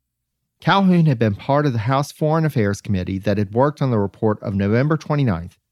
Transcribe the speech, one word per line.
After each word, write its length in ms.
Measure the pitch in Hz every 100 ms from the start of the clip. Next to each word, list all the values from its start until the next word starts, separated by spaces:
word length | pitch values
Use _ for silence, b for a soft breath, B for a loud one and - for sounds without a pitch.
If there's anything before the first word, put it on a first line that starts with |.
| _ _ _ _ _ _
Calhoun 460 | - 196 190 175 156
had 120 | 117
been 180 | 113 104
part 280 | - 143
of 80 | 147
the 80 | 117
House 320 | 107 135 143
Foreign 320 | - 156 160
Affairs 360 | 156 131 101 101
Committee 380 | - 95 90 95
that 200 | 101 101
had 160 | 101
worked 260 | 113 143 147
on 100 | 135
the 80 | 113
report 440 | 101 - 110 107
of 120 | -
November 420 | 98 98 117 147 156
twenty-ninth, 600 | - 147 127 82 87 - _